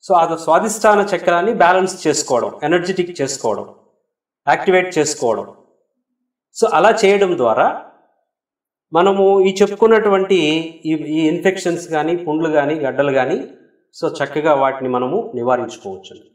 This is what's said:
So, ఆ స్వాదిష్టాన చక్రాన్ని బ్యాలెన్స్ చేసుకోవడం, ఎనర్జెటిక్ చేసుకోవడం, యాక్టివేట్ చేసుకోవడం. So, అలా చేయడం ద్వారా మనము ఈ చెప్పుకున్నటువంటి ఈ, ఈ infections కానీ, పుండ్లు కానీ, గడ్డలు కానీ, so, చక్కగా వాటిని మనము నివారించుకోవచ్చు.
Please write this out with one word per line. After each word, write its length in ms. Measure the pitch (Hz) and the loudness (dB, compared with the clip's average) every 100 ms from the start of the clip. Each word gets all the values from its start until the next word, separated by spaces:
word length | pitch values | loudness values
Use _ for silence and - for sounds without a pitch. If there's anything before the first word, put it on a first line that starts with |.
| - | 2
So, 60 | 180 | 2
ఆ 200 | 165 165 | 2 -2
స్వాదిష్టాన 640 | - 165 214 214 220 208 | 0 0 0 0 2 2
చక్రాన్ని 540 | 196 175 175 170 190 | 0 -2 0 0 0
బ్యాలెన్స్ 520 | 202 170 185 185 - 160 | 2 4 4 0 -2 -4
చేసుకోవడం, 460 | 139 - 127 110 - | -2 0 -2 -2 -6
ఎనర్జెటిక్ 580 | 151 175 180 185 175 175 | -2 -2 -2 -4 -6 -4
చేసుకోవడం, 480 | 135 - 117 101 101 - _ _ _ _ _ _ - | -6 -4 -4 -6 -8 -20 _ _ _ _ _ _ -2
యాక్టివేట్ 500 | 156 170 185 180 165 | 0 2 2 2 -2
చేసుకోవడం. 460 | 147 - 123 101 98 - _ _ _ _ _ _ _ _ _ - | -2 -2 -2 -2 -6 -16 _ _ _ _ _ _ _ _ _ -2
So, 60 | 226 | 0
అలా 220 | 156 196 220 | 4 4 4
చేయడం 320 | 196 202 196 170 | 2 2 2 2
ద్వారా 460 | 120 110 - 285 - _ _ _ _ _ _ _ _ _ _ | 0 2 0 0 -14 _ _ _ _ _ _ _ _ _ _
మనము 480 | 160 190 196 196 196 | 2 2 4 4 4
ఈ 140 | 190 | 2
చెప్పుకున్నటువంటి 840 | 190 202 202 220 220 214 196 190 190 151 160 165 - 160 | 2 0 4 4 4 4 0 2 2 2 0 -4 -10 -6
ఈ, 60 | |
ఈ 360 | 156 147 156 156 | -4 -2 0 0
infections 600 | 170 190 190 175 165 - | 2 -2 -2 -4 -6 -4
కానీ, 280 | 156 151 175 | -4 -2 -4
పుండ్లు 320 | 170 156 165 | -2 -2 0
కానీ, 260 | 151 139 | 0 0
గడ్డలు 380 | 156 139 127 143 | -2 -4 -2 0
కానీ, 240 | 131 131 202 - - _ _ _ - | 0 0 -4 -6 -16 _ _ _ -8
so, 40 | 160 | -8
చక్కగా 460 | - 143 143 156 | -4 -6 -2 0
వాటిని 340 | 143 135 131 127 | 2 2 -2 -4
మనము 440 | 123 127 180 - | -2 -2 -4 -6
నివారించుకోవచ్చు. 800 | 123 120 123 113 - 101 95 - - _ | -6 -2 -2 -4 -10 -14 -16 -18 -20 _